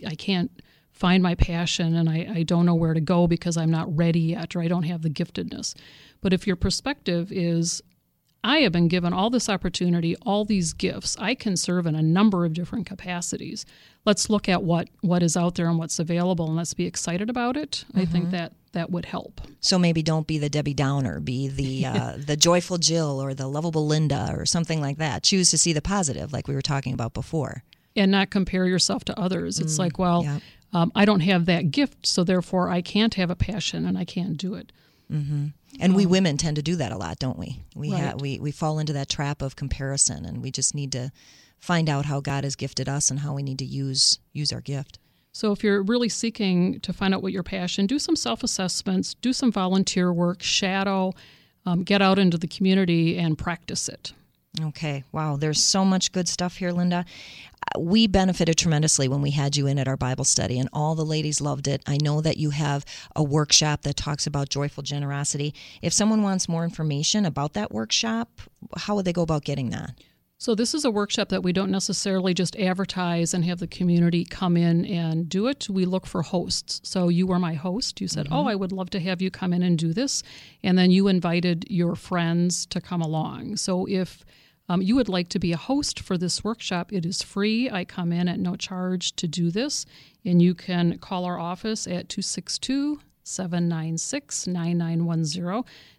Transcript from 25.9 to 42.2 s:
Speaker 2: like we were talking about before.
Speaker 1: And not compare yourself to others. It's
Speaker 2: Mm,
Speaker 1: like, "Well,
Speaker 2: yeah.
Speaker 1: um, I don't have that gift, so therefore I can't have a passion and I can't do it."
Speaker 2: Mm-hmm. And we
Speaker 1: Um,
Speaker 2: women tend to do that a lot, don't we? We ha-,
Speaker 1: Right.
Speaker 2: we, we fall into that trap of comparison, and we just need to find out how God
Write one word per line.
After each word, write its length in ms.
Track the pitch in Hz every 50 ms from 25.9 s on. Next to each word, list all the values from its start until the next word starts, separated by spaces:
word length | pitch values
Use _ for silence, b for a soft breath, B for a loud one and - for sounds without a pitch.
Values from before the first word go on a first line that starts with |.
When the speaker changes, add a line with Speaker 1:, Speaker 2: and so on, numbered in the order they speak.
| 196 208 180 143 - - - 147 143
Speaker 2:
like 140 | 131 -
we 80 | - 139
were 60 | 135
talking 320 | 135 - 147 139 135 - 131
about 200 | 123 117 113 -
before. 500 | 120 120 - - 160 131 110 - - - b b b b b b
Speaker 1:
And 160 | 220 196 190
not 180 | 196 196 196 -
compare 360 | - 202 185 - - 185 185
yourself 380 | 180 185 175 - - 196 180 -
to 140 | - 202 226
others. 400 | 180 185 185 170 170 170 196 156
It's 160 | 160 156 156
Speaker 2:
Mm, 40 | 156
Speaker 1:
like, 200 | 185 175 - -
"Well, 240 | 185 175 175 175 165
Speaker 2:
yeah. 160 | 147 143 147 B B B B B - -
Speaker 1:
um, 180 | 175 170 170 -
I 100 | 220 208
don't 140 | 208 208 190
have 240 | 156 196 190 175 170
that 240 | 180 175 170 151 151
gift, 360 | 139 277 285 254 - _ -
so 160 | - - - 175
therefore 460 | 175 185 180 175 - - 185 180 180 180
I 40 | 180
can't 320 | 180 - - 208 220 233 -
have 160 | 196 180 170
a 60 | 180
passion 500 | - - - 220 - - - - 165 165
and 120 | 180 185
I 80 | 185 180
can't 320 | - - 180 170 196 165
do 180 | 143 190 180 185
it." 160 | 170 - - b b b b b b b b
Speaker 2:
Mm-hmm. 340 | 151 151 143 143 147 147 143 147 147 _ _ _ - -
And 160 | 165 185 185
we 100 | 190 202
Speaker 1:
Um, 60 | 175
Speaker 2:
women 260 | 185 190 190 170 143
tend 180 | - - 160 151
to 80 | 151 139
do 120 | 156 180
that 140 | 170 135 101
a 60 | -
lot, 220 | 92 95 80 87 -
don't 180 | 139 131 -
we? 240 | 80 85 - 127 - - - -
We 140 | 143 143 170
ha-, 140 | 196 170 143
Speaker 1:
Right. 160 | 135 - -
Speaker 2:
we, 180 | 139 139 135 -
we 120 | - 147
fall 280 | 143 - 165 156 156 156
into 140 | 156 151 151
that 160 | 139 139 -
trap 320 | - - 143 143 147 - 139
of 120 | 135 -
comparison, 720 | - 143 135 - - 135 135 139 139 - - - - -
and 160 | 85 - 120
we 80 | 120 135
just 240 | 127 - 131 - -
need 180 | 147 143 135 135
to 180 | 123 123 139 B B B B B B B B B B
find 280 | - - 175 165 160
out 180 | 156 143 139 143
how 140 | 147 143
God 240 | 139